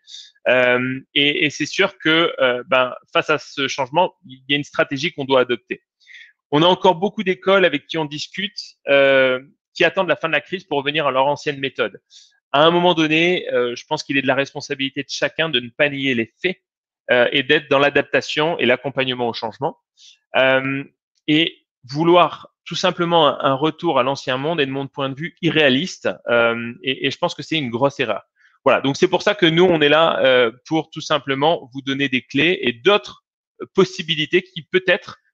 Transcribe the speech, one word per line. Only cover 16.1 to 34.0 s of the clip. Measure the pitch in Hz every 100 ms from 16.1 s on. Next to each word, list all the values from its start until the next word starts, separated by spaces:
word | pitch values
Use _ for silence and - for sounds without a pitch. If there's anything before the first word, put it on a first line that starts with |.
| 120
les | 113 _
faits, | 180 185 _ _ _ _ -
euh, | 123 117
et | 143
d'être | 127 151 147
dans | 139
l'adaptation | 143 143 139 139 - - 156 170
et | 120
l'accompagnement | 127 143 135 131 127 117
au |
changement. | 110 113 101 151 - _ _ - _ _ -
Euh, | 131 131 135 139 139 _ _ _ -
et | 156 165 - _ _
vouloir | 117 139 165 175 156 - - _
tout | -
simplement | 165 185 180 170 170 147
un, | - 143
un |
retour | 135 156 151 175 135
à |
l'ancien | 127 139 - 131
monde | 147 170
est, | 135
de |
mon | 135 139
point | - 135
de |
vue, | 135 175 -
irréaliste. | 170 156 147 127 185 - 110 90 -
Euh, | 117 117 117 117 127
et, | 135 131 139
et |
je | -
pense | 175 -
que |
c'est | 143 160
une | 131
grosse | 117 139 -
erreur. | 117 98 - _ _ _
Voilà, | 135 104
donc | 135 139
c'est | 180
pour | 175
ça | - 208
que | 165
nous, | 160
on | 185 165
est | 147
là, | 151 165 -
euh, | 131 127 117 123 -
pour | 160 147
tout | -
simplement | - 151 139 135 147 170 135
vous | 131
donner | 131 135 139
des | 131
clés | - 139 160 185
et | 120
d'autres | 117 143 202 - - _ _ _ - -
possibilités | - 185 -